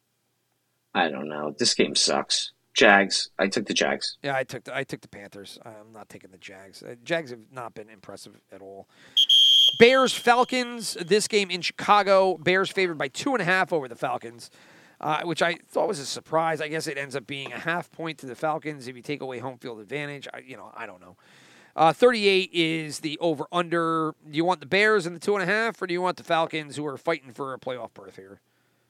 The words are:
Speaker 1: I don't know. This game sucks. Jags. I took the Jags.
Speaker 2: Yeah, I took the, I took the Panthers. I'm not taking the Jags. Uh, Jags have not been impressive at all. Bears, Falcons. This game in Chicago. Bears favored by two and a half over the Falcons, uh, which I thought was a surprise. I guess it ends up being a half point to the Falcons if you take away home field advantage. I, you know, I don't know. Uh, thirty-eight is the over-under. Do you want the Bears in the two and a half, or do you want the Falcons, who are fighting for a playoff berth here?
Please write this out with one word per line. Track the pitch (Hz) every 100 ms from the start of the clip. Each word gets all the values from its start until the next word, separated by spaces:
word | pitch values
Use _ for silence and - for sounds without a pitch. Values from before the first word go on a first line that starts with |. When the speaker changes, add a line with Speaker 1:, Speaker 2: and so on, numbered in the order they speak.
| _ _ _ _ _ _ _ _ _
Speaker 1:
I | - 85
don't | 67 73
know. | 76 76 73
This | 120
game | - 90 71
sucks. | - 71 71 - - - _
Jags. | - 117 101 95 - - -
I | 98
took | 107 107
the |
Jags. | 92 71 69 - -
Speaker 2:
Yeah, | 143 135
I |
took | 131 127
the, | - 127
I |
took | 139 139
the | -
Panthers. | - 101 101 95 - 117
I'm | 107 110
not | 110 98
taking | 104 98
the | 92
Jags. | - 95 95 92
Uh, | - 120
Jags | 120 165 147
have | 120 110
not | 131 117
been | 107 107
impressive | 107 95 98 - 107 _
at | 98
all. | 98 98 98 _ - - - - - - - -
Bears, | 233 262 254
Falcons. | - - 240 254 254 240 240 202 -
This | 170 208 196
game | 214 190
in | 180
Chicago. | 160 - - 208 196 196 190 165
Bears | 156 185 190
favored | - 185 160
by | 143
two | - -
and | 254
a | 175
half | 185 185
over | 170 131
the | 113
Falcons, | 139 123 117 117 - _ - - - -
uh, | 147 151
which | 175 160
I | 175 170 _
thought | - -
was | 180
a | 131
surprise. | - - 160 160 160
I | 151
guess | 160 156
it | 139
ends | 139 135
up | 135
being | 139 135
a | 120
half | 165 170 -
point | - 165 156
to | 135
the | 117
Falcons | 160 151 147 147 123
if | 127
you |
take | 117 143
away | 135 127
home | 127 123
field | 135 110
advantage. | 101 135 147 143 -
I, | 123
you | 127 120
know, | 101 110
I | 113
don't | 92
know. | 90 90 _ - - - - -
Uh, | 160
thirty-eight | 151 247 233 202 190 185
is | 175 160 160 156 135
the | 156 151
over-under. | 170 147 147 175 175 170 165 160 156 160 151
Do | 147
you | 170
want | 180
the | 143
Bears | 185 214 214 165
in |
the | 170
two | - 208
and |
a | 180
half, | 208 226 202
or | 190
do |
you | 175
want | 180 170
the |
Falcons, | - 165 165 160 151 131
who | 147
are | 131
fighting | - 165 135
for | 110 135
a | 123
playoff | - 127 113
berth | - 95 -
here? | 95 98 _ _ _ _ _